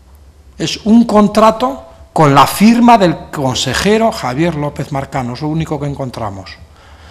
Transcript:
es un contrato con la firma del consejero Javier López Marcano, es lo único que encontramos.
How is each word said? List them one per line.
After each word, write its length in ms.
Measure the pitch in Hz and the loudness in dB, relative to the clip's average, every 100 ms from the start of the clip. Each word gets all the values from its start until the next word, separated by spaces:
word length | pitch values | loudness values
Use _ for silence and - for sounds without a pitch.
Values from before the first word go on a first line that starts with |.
| _ - - _ - - | _ -20 -20 _ -20 -10
es 200 | 160 - | -8 -6
un 220 | 208 226 233 | 2 4 4
contrato 800 | 208 202 214 220 220 254 277 - - - | 2 2 4 2 2 -6 -6 -16 -20 -8
con 240 | - 151 139 | 0 4 4
la 120 | 135 | 2
firma 500 | - 208 233 240 233 | 4 4 6 4 6
del 320 | 185 151 - | 4 -2 -10
consejero 800 | - 131 120 135 117 196 220 220 | -6 -4 -4 -4 -2 0 0 0
Javier 440 | - 131 127 170 151 | -2 -6 -2 -2 -2
López 360 | 147 - 143 | -8 -8 -8
Marcano, 440 | 139 135 143 120 123 | -8 -6 -6 -6 -6
es 60 | |
lo 60 | 151 | -6
único 320 | 160 160 151 | -4 -4 -6
que 60 | 143 | -6
encontramos. 680 | 139 131 120 110 98 95 - - - - - - | -8 -10 -8 -10 -10 -16 -20 -20 -20 -20 -20 -20